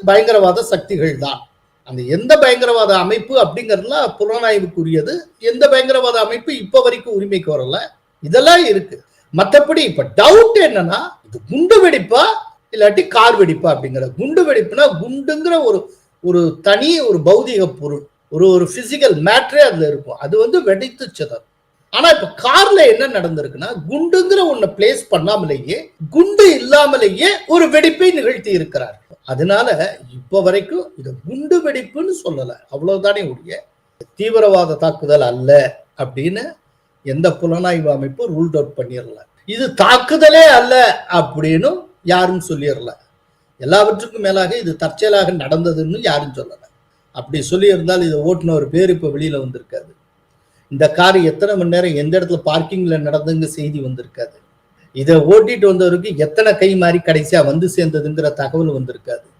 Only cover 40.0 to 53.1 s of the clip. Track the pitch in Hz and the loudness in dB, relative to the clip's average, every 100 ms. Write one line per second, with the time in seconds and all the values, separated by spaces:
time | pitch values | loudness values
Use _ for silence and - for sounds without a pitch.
40 | 247 302 302 320 320 247 247 254 226 - | 2 4 6 8 8 6 4 4 4 0
41 | - 175 135 147 156 160 262 359 - _ | -2 -2 -2 -4 -2 0 0 -4 -10 _
42 | 170 180 180 185 - 156 143 120 117 - | -2 0 0 -4 -6 -6 -6 -6 -10 -18
43 | _ _ _ _ _ _ 127 196 208 196 | _ _ _ _ _ _ 0 2 2 0
44 | 226 226 202 190 180 233 175 160 160 - | -8 -6 -2 -2 -2 -4 -8 -6 -8 -2
45 | 214 202 185 175 135 160 170 156 160 214 | 0 2 0 -4 -4 -2 -2 -4 -6 -4
46 | 214 147 147 131 - - _ _ _ _ | -4 -4 -6 -12 -16 -20 _ _ _ _
47 | _ 127 123 147 127 180 202 180 165 185 | _ -18 -10 -10 -6 0 2 2 0 -2
48 | 165 151 156 180 165 156 135 156 185 170 | -2 -2 -2 -2 -2 -2 -2 0 0 -2
49 | 156 143 156 143 131 123 - 131 - _ | -4 -6 -6 -6 -10 -14 -16 -18 -18 _
50 | _ _ _ _ _ _ _ 135 151 170 | _ _ _ _ _ _ _ 0 0 4
51 | 180 190 160 151 202 202 170 175 180 147 | 2 4 2 0 -2 -2 0 0 0 -2
52 | 151 185 175 170 160 160 156 190 175 156 | -2 -2 -2 -4 -2 -4 -4 -4 -4 -4
53 | 147 | -2